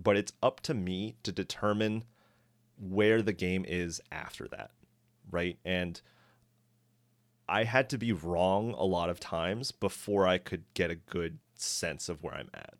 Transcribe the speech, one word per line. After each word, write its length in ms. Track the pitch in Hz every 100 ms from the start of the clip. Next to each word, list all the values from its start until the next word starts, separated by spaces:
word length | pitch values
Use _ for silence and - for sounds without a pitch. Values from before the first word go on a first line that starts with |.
but 140 | 104 101
it's 180 | 101 -
up 180 | 127 -
to 120 | - 127
me 400 | 92 92 107 -
to 80 | -
determine 720 | 92 92 - 104 104 110 110 117 _ _ _ _ _ _ -
where 440 | 95 98 107 113
the 120 | 107
game 320 | 90 90 95 -
is 320 | 90 87 82 -
after 360 | 80 - - -
that, 220 | - 52 _ _ _ _ _ -
right? 260 | 90 90 85 87
And 340 | 90 87 85 - _ _ _ _ _ _ _ _ _ _ _ _ _ -
I 160 | 101
had 260 | 113 127 131
to 80 | 123
be 160 | 117
wrong 640 | 87 85 85 92 98 113 85
a 80 | 92
lot 240 | 87 85
of 100 | 87
times 520 | - 82 85 110 -
before 560 | - 101 - - 101 92
I 100 | 92
could 260 | - 87 - -
get 160 | 85
a 40 | 85
good 440 | - 87 82 80 _ -
sense 540 | - - 85 71 -
of 120 | 78
where 140 | - 71
I'm 140 | -
at, 220 | 50 50